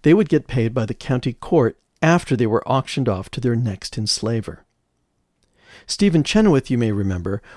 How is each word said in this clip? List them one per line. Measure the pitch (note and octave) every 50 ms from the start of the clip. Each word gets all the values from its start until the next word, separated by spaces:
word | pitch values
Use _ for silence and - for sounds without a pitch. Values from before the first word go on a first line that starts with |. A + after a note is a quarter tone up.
they | - D3+ E3+
would | G#3+ G3+
get | - E3 C#3+ -
paid | - A#2+ C3 A2+ A#2 A#2+
by | B2+ A2
the | G2+ G#2+
county | - - - C3 B2 - C3
court | A#2 - - - F3 D#3+ A#2+ A2+ - _ _ _ _ -
after | - D#3+ E3+ F3 - - C#3
they | G#2+ B2
were | G#2+ A2 A2+ -
auctioned | - C3 C3 - - - C#3+ B2+
off | A#2+ G2 F#2 G2 -
to | - -
their | A#2+ B2 A#2
next | A2+ B2 - - - - - -
enslaver. | A2+ G#2+ G#2 - - G#2+ A2 A#2 A2+ G#2 - E2 - _ _ _ _ _ _ _ _ _ _ _ _ _ _ _ _ _ _ _ _ _ _ - - _
Stephen | - - - G3+ G3+ E3 D#3+ C#3
Chenoweth, | - - G#3+ A3 G3+ D3+ C3+ - -
you | C3
may | A#2+ A#2 A2
remember, | G2+ G2+ G2 F#2+ F#2 F2+ F2 F#2+ G2 G#2 - - -